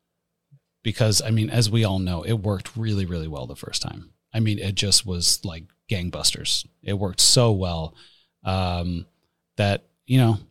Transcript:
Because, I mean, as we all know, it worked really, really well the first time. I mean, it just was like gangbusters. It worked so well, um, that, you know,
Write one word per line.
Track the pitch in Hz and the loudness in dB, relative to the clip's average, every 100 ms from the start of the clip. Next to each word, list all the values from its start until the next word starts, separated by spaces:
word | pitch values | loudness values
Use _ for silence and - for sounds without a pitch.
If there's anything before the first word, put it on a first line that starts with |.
| _ _ _ _ _ 139 _ _ | _ _ _ _ _ _ _ _
Because, | 120 - 110 101 | -4 2 2 2
I | 110 | 2
mean, | 113 107 | 0 2
as | 120 107 | 2 2
we | 113 | 2
all | 107 95 | 2 0
know, | 92 90 | -2 -2
it | - | -2
worked | 113 101 95 - 113 | -2 -2 -4 -6 -6
really, | 110 101 90 | -2 -2 -2
really | 85 80 | -4 -6
well | 71 62 | -8 -10
the | 67 | -12
first | - - | -8 -8
time. | 50 - - _ _ | -8 -10 -18 _ _
I | 113 | -2
mean, | 110 101 | 0 0
it | 98 | -4
just | 95 101 92 95 | -2 2 2 2
was | 87 82 - | -2 0 0
like | 98 82 82 _ - | -4 -12 -18 _ -8
gangbusters. | 98 87 78 - - - - - _ | -6 -4 -2 -2 -2 -4 -4 -4 _
It | - | -6
worked | 98 98 - | -4 -2 2
so | - 135 117 | 4 6 6
well, | 98 92 82 80 - - _ _ _ | 4 0 -4 -6 -10 -20 _ _ _
um, | 98 92 90 87 87 85 - _ _ _ _ - | -4 -2 0 -2 -2 -4 -8 _ _ _ _ 0
that, | 101 101 _ _ - | 0 0 _ _ 2
you | 131 | 4
know, | 120 104 - | 4 2 -4